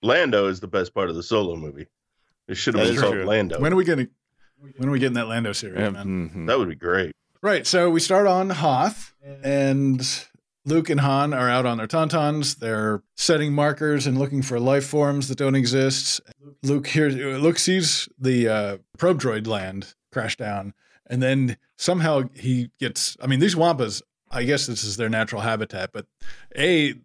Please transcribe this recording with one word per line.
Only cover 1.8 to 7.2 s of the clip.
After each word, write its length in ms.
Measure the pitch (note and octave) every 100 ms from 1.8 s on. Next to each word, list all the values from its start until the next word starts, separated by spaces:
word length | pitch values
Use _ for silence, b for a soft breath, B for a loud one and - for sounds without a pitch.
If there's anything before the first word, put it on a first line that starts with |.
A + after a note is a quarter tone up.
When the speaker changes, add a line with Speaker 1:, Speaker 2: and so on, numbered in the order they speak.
| D#2 _ _ _ _ _ _
Speaker 1:
It 80 | -
should 200 | - G#2+
have 80 |
Speaker 2:
That 60 | A2
Speaker 1:
been 60 | A#2
Speaker 2:
is 60 |
Speaker 1:
called 120 | G#2 G2
Speaker 2:
true. 100 | F#2+
Speaker 1:
Lando. 340 | A2 F#2+ -
Speaker 3:
When 140 | C#3+
are 20 | F#3
we 80 | F3
getting, 220 | D#3 B2 _ _ _ _ _ C#3+ C3+
when 100 | C3
are 20 |
we 80 | C#3
getting 160 | C3 A#2+
that 120 | A2+
Lando 240 | A#2 A2+
series, 280 | G2 G#2 F#2
Speaker 2:
Yeah, 100 | G#2
Speaker 3:
man? 160 | F#2+ G2+ F#2 E2
Speaker 2:
mm-hmm. 160 | F2 D#2+
Speaker 1:
That 140 | B2+
would 100 | F#2+
be 60 | D2+
great. 380 | E2+ F2+ F2+ -